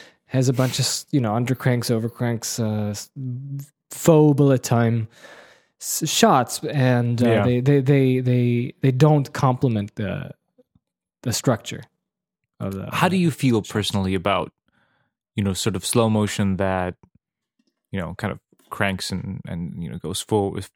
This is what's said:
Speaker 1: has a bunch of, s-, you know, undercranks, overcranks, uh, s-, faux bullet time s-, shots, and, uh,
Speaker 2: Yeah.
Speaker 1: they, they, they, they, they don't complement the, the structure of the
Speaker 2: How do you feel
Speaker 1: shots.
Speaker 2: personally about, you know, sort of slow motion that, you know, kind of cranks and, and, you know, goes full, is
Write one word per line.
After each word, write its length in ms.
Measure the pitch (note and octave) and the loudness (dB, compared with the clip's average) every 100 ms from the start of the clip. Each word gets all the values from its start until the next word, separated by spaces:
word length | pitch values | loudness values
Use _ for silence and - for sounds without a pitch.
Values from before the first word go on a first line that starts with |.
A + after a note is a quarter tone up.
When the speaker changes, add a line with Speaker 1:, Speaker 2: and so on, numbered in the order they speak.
| - _ _ | -20 _ _
Speaker 1:
has 200 | C3 B2+ | 0 2
a 60 | |
bunch 200 | B2+ C3 - | 2 0 0
of, 60 | B2+ | -4
s-, 200 | - - | -6 -2
you 80 | D3 | -2
know, 120 | A2+ | 0
undercranks, 580 | A2 B2 B2+ C3 A#2+ A2+ | 0 -2 -2 0 0 0
overcranks, 680 | A2+ A2+ - A#2+ A#2 - - | -2 -2 -4 -4 -4 -6 -4
uh, 280 | A2 G#2+ G#2 | -2 -2 -4
s-, 180 | G#2 - - C3 B2 C#3 C#3 C#3+ _ - | -6 -12 -12 -10 -10 -10 -12 -12 _ -20
faux 460 | - - D#3 D3+ C#3+ | -4 4 6 6 6
bullet 260 | C#3 B2+ | 4 4
time 440 | - A#2 A#2 A#2 A2 _ - - - _ _ _ | 2 0 2 0 -4 _ -20 -20 -20 _ _ _
s-, 260 | - - D#3 | -8 -6 -4
shots, 540 | - A3+ C#3+ A#2+ - | 2 4 4 2 -4
and, 580 | D3+ D3 B2+ B2 A#2+ A#2 | -6 0 2 2 2 2
uh, 40 | A#2+ | 2
Speaker 2:
Yeah. 140 | A2 | 4
Speaker 1:
they, 160 | B2 B2 | 2 2
they, 220 | C3 C#3+ | 4 2
they, 380 | C3 C#3+ C3 B2+ | 4 4 4 2
they, 540 | B2+ B2 A#2+ A#2+ B2+ - | 2 2 2 0 -2 -2
they 100 | C3+ | 0
don't 400 | B2+ D3+ D3+ C3 | 6 6 6 2
complement 640 | - C3+ B2 C3+ A2 G2+ - | 0 0 2 0 0 -4 -6
the, 360 | G2+ F#2+ - - _ _ _ _ _ _ _ _ | -6 -6 -10 -16 _ _ _ _ _ _ _ _
the 100 | B2 | -6
structure 480 | A2 - A2+ - - - _ _ _ _ _ _ - | -2 0 -2 -2 -14 -16 _ _ _ _ _ _ -10
of 120 | G2 F#2+ | -8 -8
the 140 | F#2+ | -8
Speaker 2:
How 160 | - F3+ | -2 0
do 80 | F#3 | 2
you 140 | E3+ | 0
feel 260 | B2 C3+ A2+ | 2 2 2
Speaker 1:
shots. 120 | - | 0
Speaker 2:
personally 420 | A2 G2 G2+ F#2+ F#2+ | -2 -2 -2 0 0
about, 380 | F#2 F#2 D#2+ - _ _ _ _ _ _ _ - | 0 0 -2 -10 _ _ _ _ _ _ _ -4
you 80 | |
know, 100 | G2+ | -2
sort 220 | F#2 A2+ F#2+ | -2 -2 -4
of 100 | - | -2
slow 240 | A#2+ A2+ | 2 2
motion 460 | G#2+ G#2 - G2 F#2 | 2 0 0 -2 0
that, 380 | F#2+ F#2 F2+ - _ _ _ _ _ _ _ _ _ | -2 -2 -4 -8 _ _ _ _ _ _ _ _ _
you 80 | G2 | -8
know, 140 | E2 F2 | -8 -8
kind 140 | G#2+ | -8
of 80 | - _ _ - | -8 _ _ -14
cranks 420 | - G2+ F#2 - | -4 -4 -4 -6
and, 300 | F#2+ G2 F#2+ - | -8 -8 -10 -10
and, 340 | F2 E2+ - | -10 -8 -8
you 80 | D#2+ | -10
know, 80 | D2 | -10
goes 240 | D#2 F#2 | -8 -8
full, 340 | - G#2+ G2 E2 | -2 0 0 -4
is 120 | - | -10